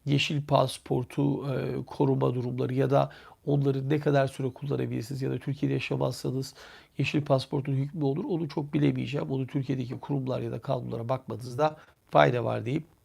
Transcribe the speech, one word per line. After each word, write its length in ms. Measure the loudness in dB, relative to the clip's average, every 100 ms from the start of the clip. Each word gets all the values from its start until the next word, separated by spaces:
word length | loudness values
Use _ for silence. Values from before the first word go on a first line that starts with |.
| 0
yeşil 400 | 2 2 -2 2
pasaportu, 1080 | 2 2 -2 -4 -2 -2 0 0 0 -2
e, 320 | -4 -4 -4 -6
koruma 500 | 0 2 4 2 0
durumları 380 | -2 -2 -2
ya 160 | 0 4
da 220 | 4 2 -2 -20 -8 0
onları 440 | 2 2 0 0
ne 100 | 0
kadar 280 | 4 4 2
süre 220 | 0 -6
kullanabilirsiniz 720 | -4 -4 -2 -2 -4 -6 -6
ya 100 | -4
da 80 | -4
Türkiye'de 340 | -4 -4 -2
yaşamazsanız 800 | -2 -2 -2 -2 -2 -4 -4 -6 -10 -20 -20 -12 -4
yeşil 240 | -2 0
pasaportun 520 | 2 2 2 -4 -2
hükmü 300 | -2 -2 -2
olur. 220 | 0 0 -2
Onu 240 | -2 -2
çok 240 | -4 -2
bilemeyeceğim. 560 | 2 2 2 -2 -4 -2
Onu 180 | -2 -2
Türkiye'deki 520 | -2 -2 -2 -4 -8
kurumlar 420 | -4 -4 -2 -4
ya 100 | -4
da 80 | -6
kanunlara 500 | -2 -4 -2 -6 -4
bakmanızda 680 | -4 -4 -10 -8 0 0 0 -12 _ _
fayda 360 | 8 8 6 0
var 200 | -2 -2
deyip 180 | -2 -4 _